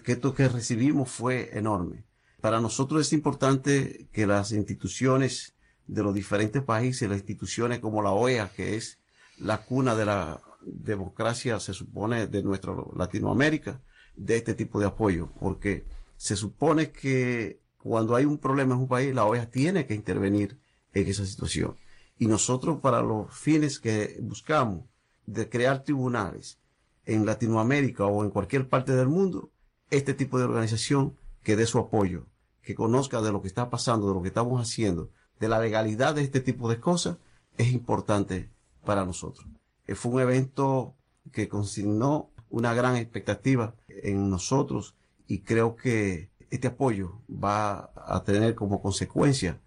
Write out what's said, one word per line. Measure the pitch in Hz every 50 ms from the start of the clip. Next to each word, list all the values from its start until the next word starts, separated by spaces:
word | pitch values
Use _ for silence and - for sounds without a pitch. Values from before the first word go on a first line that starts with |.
| -
que | - 123
esto | 123 - 139 131
que | - 139 127
recibimos | 123 120 113 - 127 110 123 147 147 - 127 -
fue | - - 117 127 127 123 101 - -
enorme. | 104 104 110 104 95 90 80 - - - _ _ _ _ _ _ _
Para | - 110 110 113
nosotros | 117 110 - - 135 135 156 156
es | 147 - 160
importante | 151 151 151 135 - 135 135 139 135 135 147 139 135 - - - - - - -
que | 107 107
las | 98 101 101 101 104 113
instituciones | 107 98 101 101 - - 95 - - 123 131 131 135 135 123 - - - - _ _ _ _ _ _ _
de | - 98 104 104
los | 104 98
diferentes | 104 92 - 107 101 107 107 110 139 135
países, | - 113 110 123 127 127 127 120 95
las | 101 98
instituciones | 98 - 104 - - 92 - - 117 120 120 117
como | 117 110 107 107 104
la | 98 95
oea, | 101 120 127 127 117 104 92 -
que | - 95 95 101
es | 113 117 - - _ _ _ _ _ - - _ -
la | - 95 110 107
cuna | - - 123 131 131 131 113
de | 110 107
la | 104 104 98 85 78 78 - - - - -
democracia, | - 92 90 90 - 104 107 98 95 92 - - 110 113 123 127 - 127 110 95
se | - - 92
supone, | - 101 - 98 98 101 110 120 117 104
de | - - 101 98
nuestra | 98 95 95 - 92 92 - - - -
Latinoamérica, | - 90 87 - 104 104 101 101 113 143 156 156 151 - 104 - - - - _ - - - -
de | - 98 95 113
este | 117 113 120 110
tipo | - 117 - - 107
de | 104
apoyo, | 95 - - 110 101 90 82 85 - - -
porque | - 98 92 - - 101 92 - - - - - - - -
se | - - - 110
supone | 95 107 98 - - 143 160 156 156 156 147
que | - - - 135 135 127 127 123 123 117 110 87 - - _ _ _ _
cuando | - 107 113 113 110 110 120
hay | 123 143
un | 147 151 147
problema | - 135 135 139 135 131 127
en | 127
un | 131 127
país, | 127 123 135 139 127
la | 127 104
oea | 107 113 120 117 117
tiene | - 127 139 170 196 180 143
que | - 107
intervenir | 104 104 - 92 101 98 98 101 104 101 98 - - _ _ _ _ _ _ -
en | 98 98
esa | 92 95 101 98
situación. | 95 98 - - 85 - - 80 - - - - - - - - _ _ -
Y | 120
nosotros, | 107 110 98 - - 127 127 - 170 156 135
para | - 135 120 120 120
los | 113 110 107 98 - -
fines | - - 147 156 156 151 143 131 -
que | - 113 110 107 104 - - 87
buscamos | - 107 113 - - - 156 151 131 107 95 85 - - _ _ _ _ _ _ -
de | - 101 113 107 -
crear | - 120 123 135 135 135 135
tribunales | - 147 135 127 127 120 117 101 82 76 - - - - _ _ _ _ _ _ _ _ _ -
en | - 113 110 104
Latinoamérica | 107 110 - 120 113 113 110 110 120 139 143 139 117 - - 101
o | 104 101 104 104
en | 101
cualquier | - 104 92 - - 135 131 131
parte | - 131 127 135 131
del | 127 127
mundo, | 131 156 185 196 185 - - - - _ _ _ _ _ _ _ -
este | - 139 135 147 135
tipo | - 135 131 127 127
de | 123
organización | 120 117 117 113 110 113 110 - - 143 139 139 139 - - - - - - -
que | - 107
dé | 104 117
su | 113 - 123
apoyo, | 113 - - 110 101 92 90 80 - - _ _ _ _ _ _ -
que | - 98
conozca | - 110 110 120 135 135 135 127 117
de | 107 110
lo | 104 98 98
que | 95
está | - 123 120 123
pasando, | - 127 - 135 113 110 101 98
de | 95
lo | 92 87
que | 95
estamos | - 113 120 123 127 123
haciendo, | 117 110 - - 110 101 87 80 85 - - _ _ _ _ -
de | 110 110
la | 113 113
legalidad | 113 110 107 110 110 110 107 110 131 151 156
de | 147 143
este | 135 139 131
tipo | 127 131 120 - 120 113
de | 117 117
cosas, | - 175 180 170 - 175 175 - _ _ _ _ _ _ _ -
es | 117 123
importante | 127 120 - - 110 101 98 - 107 101 98 - 92 90 87 - - _ _ _ _ _ -
para | - 104 101 95
nosotros. | 92 87 - - 85 - - - - - - _ _ _ _ _
Eh, | - 101
fue | - - 120
un | 120 131
evento | 127 123 127 131 131 135 - - 139 135 135 131 117 - - _ _ _ _ _ - -
que | - - 104 -
consignó | - 104 101 101 - 107 98 104 104 107 120 139 151 147 - - _ - - -
una | - 117 117 120 117
gran | 120 120 127 127
expectativa | 120 113 113 - 104 - - 101 - - 131 135 123 110 107 - - _ -
en | - - - 101 98 98 98 98
nosotros | 95 90 - - 135 139 143 - 135 107 - - - _ _ _ _ _ _ -
y | 110 87
creo | - - 120 113 113 117 117
que | - - 127 117 110 104 98 92 78 - - _ _ - -
este | - 131 - 123
apoyo | - - 135 127 110 98 95 87 92 - - -
va | - 98 92 101 104 107 107 104 98 - - - -
a | - - - 95 92 90
tener | - 101 104 110 113 113
como | - 107 101 101 92
consecuencia | - 101 95 - 95 - - - - 143 135 135 - 85 - - _